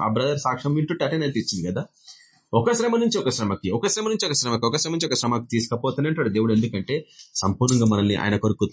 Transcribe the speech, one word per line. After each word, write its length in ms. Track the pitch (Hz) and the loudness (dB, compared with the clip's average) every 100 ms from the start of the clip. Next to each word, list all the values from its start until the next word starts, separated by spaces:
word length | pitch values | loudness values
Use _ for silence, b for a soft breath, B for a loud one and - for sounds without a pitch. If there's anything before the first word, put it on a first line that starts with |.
ఆ 60 | 107 | 0
బ్రదర్ 300 | 113 135 143 | 0 0 0
సాక్ష్యం 360 | 131 123 143 | -2 -2 -2
వింటుంటే 300 | 151 156 170 | 0 0 -2
అటనే 200 | 139 160 143 | -2 0 -2
అనిపించింది 380 | 117 - 95 85 | -2 -4 -4 -4
కదా. 140 | 92 - B B B B B _ | -4 -6 B B B B B _
ఒక 180 | 117 233 | 0 2
శ్రమ 220 | 233 233 233 | 2 2 2
నుంచి 220 | 233 - | 2 0
ఒక 120 | 127 | -2
శ్రమకి, 380 | 117 104 95 92 | -2 -2 -2 -2
ఒక 160 | 113 - | -2 -2
శ్రమ 200 | - 220 | -2 -2
నుంచి 180 | 143 180 | -2 -2
ఒక 60 | |
శ్రమకి, 320 | 139 123 117 117 | -2 0 0 0
ఒక 100 | 156 | -2
శ్రమ 160 | 160 | -2
నుంచి 140 | 165 160 | -2 -2
ఒక 80 | |
శ్రమకి 320 | 123 120 117 117 | -2 0 -2 -2
తీసుకపోతూనే 580 | 113 - 117 131 127 151 | -2 -2 -2 -2 -2 0
ఉంటాడు 200 | 160 117 | 0 0
దేవుడు. 240 | 104 113 | 2 2
ఎందుకంటే 420 | 110 113 101 92 151 - B B | 2 2 -2 -4 -6 -6 B B
సంపూర్ణంగా 520 | - 101 - 123 127 113 | -4 -2 2 2 4 4
మనల్ని 280 | 104 101 | 4 4
ఆయన 220 | 95 101 101 | 2 0 2
కొరకు 280 | 107 101 98 | 0 0 0